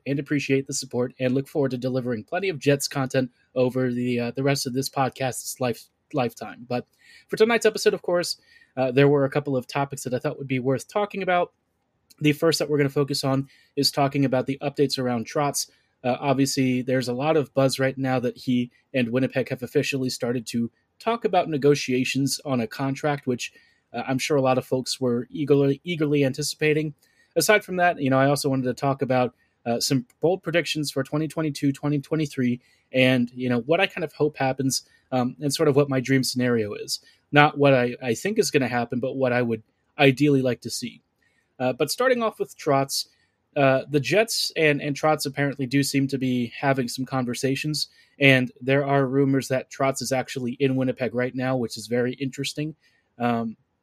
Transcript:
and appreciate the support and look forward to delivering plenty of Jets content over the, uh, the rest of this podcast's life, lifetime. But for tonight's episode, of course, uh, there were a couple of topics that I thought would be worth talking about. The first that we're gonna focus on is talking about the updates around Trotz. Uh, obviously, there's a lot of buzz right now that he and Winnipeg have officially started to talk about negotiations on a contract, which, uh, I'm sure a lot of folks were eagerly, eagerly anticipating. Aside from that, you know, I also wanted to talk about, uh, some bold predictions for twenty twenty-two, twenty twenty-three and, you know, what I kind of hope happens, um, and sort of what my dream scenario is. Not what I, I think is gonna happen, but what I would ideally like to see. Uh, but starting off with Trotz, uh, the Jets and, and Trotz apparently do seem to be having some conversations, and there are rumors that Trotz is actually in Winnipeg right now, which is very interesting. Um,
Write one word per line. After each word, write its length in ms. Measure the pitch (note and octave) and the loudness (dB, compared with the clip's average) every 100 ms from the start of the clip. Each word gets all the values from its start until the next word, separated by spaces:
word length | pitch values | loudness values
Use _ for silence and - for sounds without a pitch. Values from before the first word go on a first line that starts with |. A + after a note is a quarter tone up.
| - | -4
and 120 | C#3+ | -6
appreciate 480 | C#3+ D3 - C3+ C3+ | -2 -4 0 -2 -2
the 80 | |
support 400 | C#3 C3 A#2+ B2 - | -8 -6 -4 -4 -4
and 140 | B2+ | -2
look 160 | B2+ C#3 | -2 -2
forward 220 | E3 C#3 | -2 -2
to 80 | B2 | -2
delivering 460 | B2+ B2+ B2 A#2 | -4 -4 -4 -6
plenty 260 | G#2 F3 F#3+ | -6 -4 -4
of 80 | D#3 | -2
Jets 280 | C#3 C#3+ - | 0 0 0
content 440 | C#3+ C3 C3+ C3+ - _ | -4 -2 -2 -2 -6 _
over 360 | C3 B2+ B2 B2+ | -2 0 0 -2
the, 300 | B2 B2 A#2+ | -2 -2 -2
uh, 100 | A#2+ | -4
the 100 | A#2+ | -2
rest 240 | C#3 C#3+ - | 0 0 -2
of 80 | |
this 160 | B2 C3+ | -4 -4
podcast's 680 | - C3 - C3 A#2 - - | -2 -2 -2 -4 -4 -10 -4
life, 260 | B2+ A#2 - _ _ | -4 -4 -10 _ _
lifetime. 540 | D3 A#2+ - A2 F#2 A#2+ | -4 -4 -4 -14 -16 -8
But 180 | B2 - _ _ - _ | -8 -8 _ _ -20 _
for 100 | - | 0
tonight's 260 | A3 A#3 | 2 4
episode, 300 | A3+ G#3+ - | 2 2 0
of 80 | F#3+ | 0
course, 340 | - F3+ E3+ - _ _ _ - | 0 -2 -2 -6 _ _ _ -4
uh, 140 | C3 | 0
there 180 | B2+ C#3+ | 4 6
were 160 | D3 | 4
a 60 | C#3 | 2
couple 260 | D#3 C#3 C3 | -2 -2 -4
of 100 | B2 | -4
topics 360 | D3 C#3 C#3 | -4 -4 -6
that 100 | - | -6
I 60 | B2 | -4
thought 180 | D3+ - | -4 -6
would 100 | C#3 | -4
be 120 | C3 | -2
worth 280 | B2 C3 - | 0 -2 -2
talking 360 | G#3 G3+ G3 | -4 -4 -4
about. 320 | F#3 F3 F3 _ _ _ _ _ _ - | 0 0 0 _ _ _ _ _ _ -2
The 120 | D3+ | 0
first 240 | C#3+ E3 D#3 | 2 2 2
that 100 | D3 | 0
we're 80 | D3 | 0
gonna 140 | C#3 | 0
focus 340 | C#3+ C#3 C#3 | 0 -2 -2
on 240 | C#3 C3+ C#3 _ _ - | -2 -2 -4 _ _ -2
is 140 | C#3 | -2
talking 360 | - C#3 C#3+ C3+ | 0 0 2 2
about 180 | B2+ | 0
the 140 | B2+ C3+ | -2 -4
updates 380 | C#3+ C#3+ C#3+ C3+ | -6 0 0 0
around 260 | B2+ A#2+ | -2 -2
Trotz. 460 | A2 - C#3+ C#3 - _ _ _ | -4 -2 -2 -2 -8 _ _ _
Uh, 140 | B2+ A2+ | -4 -2
obviously, 640 | C#3+ C3+ C3+ - C3 B2+ | 0 2 2 0 0 0
there's 260 | B2 C3 B2 | 0 -2 -2
a 60 | |
lot 200 | B2 D3 | -2 0
of 200 | D#3+ C3 | 0 0
buzz 240 | - C3+ B2+ | 2 2 2
right 180 | C3 C3+ | 0 0
now 240 | C3+ B2+ | -2 0
that 160 | A#2+ - | -2 -4
he 340 | - B2 B2 - _ | -2 0 0 -8 _
and 160 | C3+ A#2+ | -2 0
Winnipeg 400 | A#2+ C3 C3+ A#2+ | 0 0 -2 -4
have 140 | C3 | -6
officially 480 | A#2+ - - C3+ C3 | -2 -2 0 -2 -4
started 360 | - A#2+ B2 A2+ | -4 -4 -4 -4
to 220 | A#2 A#2 - _ _ | -4 -4 -6 _ _
talk 260 | - A#3 | -4 -2
about 240 | A3 F3+ E3+ | 0 2 2
negotiations 880 | D3+ C#3 C#3+ - B2+ B2+ C3 C#3 - | 2 4 4 2 0 0 0 -2 -2
on 160 | D3 C3 | -2 -2
a 60 | A2+ | -2
contract, 600 | - C3+ C3+ D#3 C#3+ - | -4 -4 -2 -2 -2 -2
which, 280 | B2 - - _ _ _ | -4 -6 -14 _ _ _
uh, 80 | A#2 B2 | -10 -4
I'm 120 | C3 | -4
sure 180 | - D3 | 0 2
a 60 | |
lot 160 | C3 B2+ | 4 2
of 80 | B2 | 0
folks 340 | C3 - - | -4 -4 -4
were 280 | B2+ A#2+ - | -2 -2 -4
eagerly, 500 | - C#3 C#3+ C#3 C#3 | -6 2 4 4 0
eagerly 400 | - E3+ D3+ D3 | -4 -2 0 2
anticipating. 720 | C3+ C3+ D3 - D#3 D3+ D#3 D3 _ _ _ - | 2 0 -6 -2 0 0 -2 -8 _ _ _ 0
Aside 280 | E3 G#3 | 4 4
from 120 | G3+ F3+ | 4 0
that, 260 | F3 E3+ | 0 2
you 80 | C3+ | 2
know, 80 | C3 | 4
I 100 | C3+ | 4
also 220 | C#3+ D3 | 2 0
wanted 140 | C3+ | -2
to 100 | B2+ | -2
talk 260 | A#2+ C#3 C3+ | -2 -2 -2
about, 340 | C3+ B2+ B2 - _ _ | 0 2 0 -4 _ _
uh, 160 | - A#2 | -4 -4
some 240 | - C#3 A#2+ _ | 0 0 -2 _
bold 220 | D3+ F#3 | 0 0
predictions 480 | - E3 D3+ D#3 C#3+ | 0 -2 0 -4 -4
for 120 | - | -4
twenty 240 | C3 D3+ D#3 | -4 -4 -4
twenty-two, 460 | D#3 D#3 C#3+ C#3+ | -4 -4 0 -2
twenty 280 | C#3 D3 D3 | 0 -2 -2
twenty-three 600 | C#3 D#3 D3+ - B2 A#2+ - _ _ | -2 -2 -2 -2 -2 -2 -8 _ _
and, 380 | C3 B2+ C3 A#2+ | 4 4 4 0
you 140 | B2 B2+ | -2 -2
know, 120 | A#2+ | -2
what 200 | A#2 E3+ | 0 2
I 60 | F#3+ | 0
kind 180 | - | -2
of 80 | D#3+ | -8
hope 240 | - D3+ - | -2 -2 0
happens, 460 | C3+ B2+ C3+ C3 - _ _ | -2 0 -2 -2 -6 _ _
um, 260 | B2+ B2 - | -2 -2 -2
and 140 | D3 | -4
sort 160 | C#3 D#3 | 2 4
of 60 | C#3 | 4
what 120 | C#3 | 2
my 120 | C3+ | 0
dream 220 | B2 C3+ | 2 2
scenario 520 | B2+ B2+ B2 A#2+ G#2 | 2 0 0 2 0
is. 260 | G#2 - - - _ _ | -6 -8 -10 -10 _ _
Not 240 | C#3+ D3 D3 | 4 4 6
what 160 | C#3 | 4
I, 240 | C3 B2 A#2+ | 6 2 -2
I 100 | B2+ | -4
think 260 | A2+ F#3+ G#3+ | -2 0 0
is 120 | E3 | 0
gonna 180 | D3 B2 | 0 0
happen, 320 | A#2+ A#2 A#2+ | -2 -2 -4
but 160 | C3 C3+ | -4 -2
what 160 | C3 | 0
I 80 | A#2+ | 2
would 220 | A#2+ A2+ - _ _ - | 0 -2 -8 _ _ 4
ideally 440 | C#3 C3 D3 C#3 | 4 6 4 4
like 180 | B2+ A#2+ | 2 -2
to 100 | A#2 | -6
see. 300 | - A#2 A2+ _ _ _ _ _ - | -10 -10 -12 _ _ _ _ _ -4
Uh, 160 | B2+ | -4
but 160 | B2 D3+ | 0 -2
starting 320 | - B3+ A#3+ | 0 2 2
off 160 | A3 - | 0 -2
with 180 | G3+ - | -8 -4
Trotz, 520 | - C#3 C#3 - - _ _ _ _ | 0 2 2 -4 -8 _ _ _ _
uh, 280 | - C3+ C3 - | 0 2 2 0
the 100 | D3 | -2
Jets 500 | B2 F3+ A3+ - - - | 2 2 2 -2 -4 0
and, 240 | D#3 D3 | 2 2
and 160 | D3 C#3 | -2 -2
Trotz 300 | D#3 D3+ D3 | 0 0 -2
apparently 400 | C#3 C#3+ B2+ C3 | -2 -2 -2 0
do 160 | C#3 | 0
seem 260 | C#3 C#3 C3+ | 2 0 0
to 80 | C3+ | 0
be 340 | B2+ B2 A#2+ - | -2 0 -2 -2
having 300 | C#3+ C3+ A#2+ | 0 0 -2
some 160 | - | -6
conversations, 840 | C3 C3+ B2 A#2+ C3 C3+ D3+ D3 - _ _ _ | -4 -4 -4 -2 -2 -2 -4 -4 -6 _ _ _
and 320 | C#3 C3 B2+ - | 4 4 2 -4
there 240 | B2+ C#3 C#3 | 0 0 2
are 180 | C#3 | 2
rumors 440 | C3+ C3+ C#3 C3+ B2 | 2 2 2 2 0
that 220 | C3 - | -4 -4
Trotz 300 | - C3+ C3+ | -2 -2 -2
is 100 | A#2 | -2
actually 420 | C3 B2 - B2 | -4 -4 -6 -6
in 220 | A#2+ C#3 | 0 0
Winnipeg 400 | C3 C3 B2 A#2+ | 2 0 -2 -4
right 200 | A#2+ B2+ | -2 -4
now, 240 | B2+ B2+ C3 | -2 -2 -2
which 180 | A#2 - | -4 -6
is 100 | G#2 | -4
very 280 | A#2+ B2 | -2 -2
interesting. 640 | C3 C#3 B2+ C3+ - D3+ D#3+ _ _ _ - | -2 -6 -6 -8 -6 -8 -10 _ _ _ -4
Um, 400 | A#2+ A#2 A2+ A2 _ _ | -2 0 -4 -8 _ _